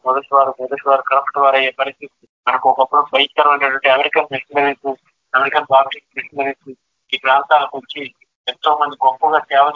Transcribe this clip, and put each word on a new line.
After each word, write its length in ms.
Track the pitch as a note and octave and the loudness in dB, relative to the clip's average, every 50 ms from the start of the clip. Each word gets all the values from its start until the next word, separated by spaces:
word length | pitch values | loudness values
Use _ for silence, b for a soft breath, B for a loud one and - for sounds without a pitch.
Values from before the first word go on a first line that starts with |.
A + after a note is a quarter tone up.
| - | -2
మొదటి 220 | C3 B2+ C#3 C#3 - | -2 -2 -2 -2 0
వారు, 240 | C#3 C3+ C3+ C3 C3 - | 2 2 2 2 0 -6
మొదటి 300 | B2+ C3 C#3 C3+ - C#3+ | -8 -8 -8 -4 0 0
వారు 120 | C#3 C3 | 0 0
కడపటి 380 | C3 - C3+ C3+ C3+ - - C#3+ | 0 0 -2 -2 -2 -2 -2 0
వారు 160 | C#3 C3+ C3+ | 2 2 2
అయ్యే 160 | C3+ C3 C3 | 2 0 -2
పరిస్థితి 560 | - - C3+ C#3 - _ C#3+ C3+ _ _ _ _ _ _ _ B2 | -2 -4 -6 -6 -6 _ -18 -20 _ _ _ _ _ _ _ -4
మనకు 220 | B2 - - C3 | -4 0 0 0
ఒకప్పుడు 360 | - C3 C3 - - D3 D3 - - | 2 2 0 0 2 0 0 0 0
భయంకరమైనటువంటి 760 | C3+ C#3+ - _ - D3+ D3 D3 C#3 C#3 C3+ C3 C3+ - C#3 | -2 -2 0 _ 2 2 2 2 2 0 -2 -2 -2 0 2
అమెరికన్ 380 | C3 - - - - D#3+ D3 - | 2 2 0 0 -2 -2 -2 -2
మిషనరీస్, 640 | C#3 C3 - - D3 C#3+ C#3+ C#3+ C3+ - - C#3 C3 - _ _ _ _ _ _ - | -6 -10 -12 -6 -4 -2 -2 -2 -2 -4 -8 -8 -8 -10 _ _ _ _ _ _ -2
అమెరికన్ 300 | C3 C3+ C3 - D3+ - - | -2 -2 0 -2 -2 0 2
బాప్టిస్ట్ 460 | C3+ C3+ C3+ C3 - - - _ _ - | 2 2 2 0 -4 -12 -20 _ _ -14
మిషనరీస్ 580 | - - - - C#3 C#3 C3+ - _ C3+ C3 - _ _ _ _ _ _ C3+ | -14 -10 -8 -6 -6 -6 -6 -10 _ -20 -20 -20 _ _ _ _ _ _ -10
ఈ 40 | - | -4
ప్రాంతాలకు 600 | - C3+ C3 C#3 - - D#3 D3 C#3 C#3 - C3+ | 0 2 2 2 2 2 2 2 2 -2 -6 -12
వచ్చి 360 | B2+ - - D3 C#3 C3 - _ _ _ _ _ _ B2 | -14 -14 -14 -14 -14 -14 -16 _ _ _ _ _ _ -12
ఎంతో 300 | - - - D3+ D3+ D3+ | -12 -4 -2 -2 0 0
మంది 180 | D3 C#3 C3+ - C3+ | -2 -4 -4 -2 -2
గొప్పగా 340 | C3+ C3+ - D#3+ D3+ D#3 D3+ | -2 0 0 0 0 0 0
సేవ 340 | - - C#3 C#3 C#3+ D3 D3 | -2 0 2 2 2 2 0